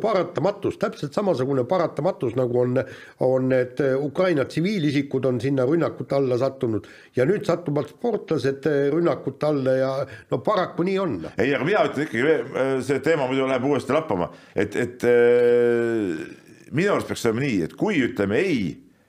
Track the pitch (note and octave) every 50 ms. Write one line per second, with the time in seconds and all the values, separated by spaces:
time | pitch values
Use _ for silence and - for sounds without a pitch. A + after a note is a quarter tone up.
0 | - A3 G#3+ F#3 E3 E3+ - - D3 G3 G3+ - - G#2+ - - G3 A3 - -
1 | D#3 C#3 - G3+ G#3 F#3+ D#3+ A#2+ C3 C3+ C#3 C3 A#2+ B2+ F#3 F3+ E3 - - -
2 | D3 F#3 G3 - - A#2 G2+ C3 B2+ A#2+ A#2+ B2 B2 B2 B2 C3 A#2+ - - -
3 | - - - - C3+ B2+ C3 C3 C3 B2+ C3 B2+ B2+ B2+ - - D3 C3+ C3 C3+
4 | D3 C#3 - - F#3 F#3 E3 C#3 B2 B2+ - D#3 E3 G3+ A3 F#3+ D3 D3+ C3 D3
5 | C#3+ - - C3+ C3 C3 B2 A#2 A2 C3+ C#3+ C3+ B2 B2+ D#3+ E3+ D3 A#2 - -
6 | B2+ - C#3+ C#3 C#3 B2 B2+ A#2 C3+ C3+ C3 - C3 A2+ G#2+ G2+ - - - -
7 | - - - B2 B2 D3+ G#3 - - - E3+ E3+ - D#3 D3 D3+ C#3+ - - _
8 | - A#3+ G#3 - - - E3 C#3 A2+ C#3 C3+ - - D#3+ D3+ C#3 C#3 C#3+ D3 E3+
9 | E3+ E3 B2+ - - C#3 B2+ - D3+ D3+ D3+ C#3 C3 C3 C3 C3 C3 C3+ C3+ C#3
10 | C3+ C3 - - - - C#3+ B2 - G3 - F#3 E3+ - - E3 F3 F#3+ F#3+ F#3+
11 | G3 E3 A2 F2 - - - - - C3+ C#3+ - - E3+ G#3+ G3 D#3 C#3 - C3
12 | D#3 - - A2+ C3 D#3 D#3 C3+ - C3 B2+ A#2+ C3 C3+ C3+ B2+ A2+ A#2+ C#3+ B2+
13 | - D#3+ E3 D3+ C3 B2+ C3+ C3+ C3 C3 C3+ B2 C3 C#3+ C#3+ B2 - - C3+ D#3
14 | D#3 - G#2 F2+ E2+ D#2+ - - - - - - G#2 G#2 - - A#2+ A#2+ - -
15 | - A#2+ A#2+ A#2+ A#2+ A#2+ A#2+ A#2+ A#2+ A#2+ A#2+ A#2+ A#2+ A#2+ A#2 A#2 A#2 A#2 A#2 A2+
16 | G#2 F2+ D#2+ D#2+ - - - - - - - - - - G2 D3 F#3+ G3+ E3 B2
17 | G#2 - G2+ - - A#2 A2 A#2+ C#3+ C#3+ A2 F#2 D#2+ - - - D#3+ G#3+ G3+ D3
18 | B2 - - - G2 G2 G#2 C3 F#3+ G3 D3 A#2 F#2+ D2+ - - - - _ _
19 | _